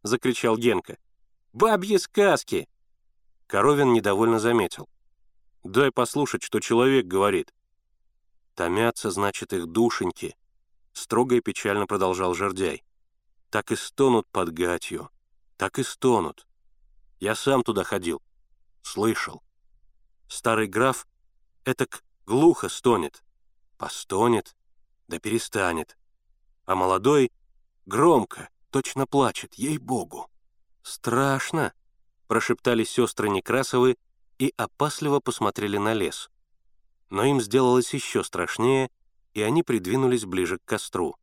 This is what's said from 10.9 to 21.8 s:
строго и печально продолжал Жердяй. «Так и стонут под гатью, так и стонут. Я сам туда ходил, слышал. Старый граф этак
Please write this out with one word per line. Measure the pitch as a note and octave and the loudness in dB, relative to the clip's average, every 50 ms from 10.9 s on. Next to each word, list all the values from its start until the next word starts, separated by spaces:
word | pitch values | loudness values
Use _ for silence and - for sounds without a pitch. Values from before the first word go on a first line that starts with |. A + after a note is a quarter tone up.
строго | _ - - _ G#2+ A2 B2+ C3 B2 | _ -16 -8 _ 0 0 2 2 2
и | A#2+ | 0
печально | - - G2 - - G#2 G2+ G#2 G2+ | 0 -2 -8 -2 -2 0 0 0 0
продолжал | - G#2 G2 F#2+ F#2 F#2 F#2 F#2+ F2+ F2 | -2 0 0 0 0 0 0 -2 -2 -2
Жердяй. | E2+ G2+ G2+ F#2 F#2 F#2+ E2 - - _ _ _ _ _ _ _ _ _ _ _ _ _ _ | -2 -4 -4 -2 -4 -4 -4 -4 -8 _ _ _ _ _ _ _ _ _ _ _ _ _ _
«Так | - G#2+ - - | -4 -4 -2 -2
и | - | -4
стонут | - - - _ - C#3 C3+ B2 A2 - | -4 -4 -12 _ 2 2 4 4 2 0
под | _ - G2 F2+ E2+ | _ -4 -4 -4 -4
гатью, | D#2+ E2 F2+ F2 F2 E2 - - F2+ E2 D2+ - _ _ _ _ _ _ _ _ _ | -2 -2 -2 -2 -2 -4 -6 -10 -10 -12 -12 -16 _ _ _ _ _ _ _ _ _
так | - F#2+ G2 - - | -6 -6 -4 -2 -4
и | B2+ | -6
стонут. | - - _ - B2+ A#2+ G#2+ E2+ D2 - - _ _ _ _ _ _ _ _ _ _ _ - _ _ _ _ | -6 -6 _ 0 2 2 2 0 -4 -8 -14 _ _ _ _ _ _ _ _ _ _ _ -20 _ _ _ _
Я | F#2 G#2 A2 | -4 -4 -4
сам | - - C#3 C#3 B2+ A#2 | 0 0 2 2 2 2
туда | - A2 G2 F2+ | 0 -2 -2 -2
ходил, | - G#2+ G2 F2+ E2+ D#2 C#2 _ _ _ _ _ _ _ _ _ _ _ _ | -2 -4 -4 -4 -4 -6 -6 _ _ _ _ _ _ _ _ _ _ _ _
слышал. | _ - - - G#2+ A#2 - - - - - - _ _ _ _ _ _ _ _ _ _ _ _ _ _ _ _ _ | _ -10 -4 -2 0 0 0 -2 -6 -8 -10 -16 _ _ _ _ _ _ _ _ _ _ _ _ _ _ _ _ _
Старый | _ - - - A#2+ A2+ A2 A2 | _ -18 -4 -2 0 0 0 -2
граф | G2+ F#2+ A2 B2+ C3+ B2+ - - _ _ _ _ _ _ _ _ _ _ _ _ | -2 0 0 0 0 0 -4 -10 _ _ _ _ _ _ _ _ _ _ _ _
этак | C3 C3 - | -4 -2 -2